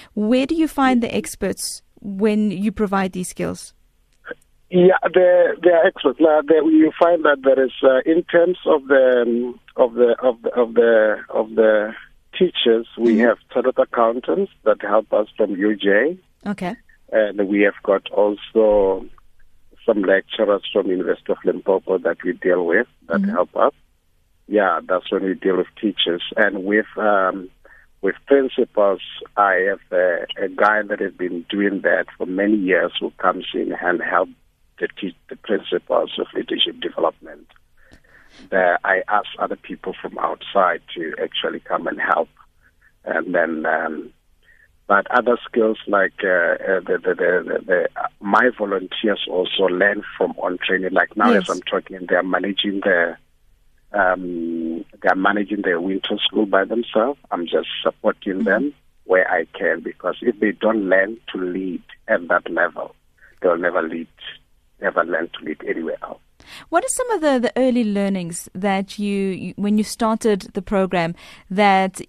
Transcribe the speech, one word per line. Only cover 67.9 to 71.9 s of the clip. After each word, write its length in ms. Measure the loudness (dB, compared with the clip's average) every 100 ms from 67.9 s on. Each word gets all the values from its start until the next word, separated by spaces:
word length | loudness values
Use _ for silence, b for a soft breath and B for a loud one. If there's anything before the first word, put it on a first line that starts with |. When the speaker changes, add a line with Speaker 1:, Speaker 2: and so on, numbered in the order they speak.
| -2 -2 -4 -6 -12 -14 -6
Speaker 1:
that 420 | -2 -2 -4 -6
you, 300 | -4 -2 -4
you, 260 | -6 -10 -4
when 200 | 0 0
you 60 |
started 580 | -2 -2 -2 0 0 0 -2
the 80 | -10
program, 520 | -2 -2 0 0 -2 -6 B B B
that 500 | 2 4 4 0